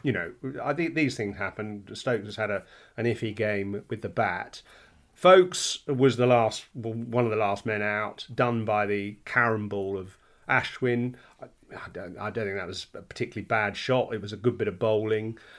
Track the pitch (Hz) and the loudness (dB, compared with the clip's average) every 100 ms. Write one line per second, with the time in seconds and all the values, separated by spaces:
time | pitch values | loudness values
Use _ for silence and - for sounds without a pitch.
0 | 147 98 85 - 135 139 120 147 165 151 | -2 0 -2 -8 -10 -6 -4 -2 -2 0
1 | 143 117 104 98 98 - 107 104 98 - | 0 0 -4 -4 -6 -6 -8 -8 -12 -8
2 | - 117 104 101 107 107 - - - - | -2 -2 -4 -4 -2 -4 -6 -18 -14 -4
3 | 113 113 113 104 107 101 98 101 - 110 | -2 0 -2 -2 0 0 -2 -6 -8 -8
4 | - - 104 90 - - - - - _ | -4 0 0 -2 -8 -14 -20 -20 -20 _
5 | _ - 180 190 180 - - - - 135 | _ 4 8 8 6 0 -4 -4 -4 4
6 | 131 113 123 123 110 - - 131 113 113 | 4 6 6 6 4 0 -8 -10 -6 -6
7 | 120 117 120 107 101 101 113 107 104 104 | -2 2 2 2 0 0 -2 -2 0 0
8 | 107 - - 123 123 117 110 104 104 104 | -4 -6 -6 0 2 2 2 2 2 0
9 | 101 107 - 123 117 110 104 101 98 98 | -2 -8 -2 2 4 2 -2 -4 -4 -4
10 | 95 - _ _ - 131 - - 127 120 | -6 -14 _ _ 0 0 0 -2 0 0
11 | 123 123 - _ - _ _ - - 87 | -2 -6 -16 _ -20 _ _ -16 -12 -12
12 | 92 92 104 110 104 98 87 92 - - | -12 -8 -6 -4 -4 -4 -6 -8 -12 -14
13 | - - 120 - 92 113 104 98 - 127 | -14 -6 -6 -6 -2 0 0 -2 0 2
14 | 113 113 101 104 117 120 104 92 113 107 | 2 -4 -6 -2 -2 0 -2 0 2 2
15 | 110 110 110 113 - | 2 0 -2 -8 -14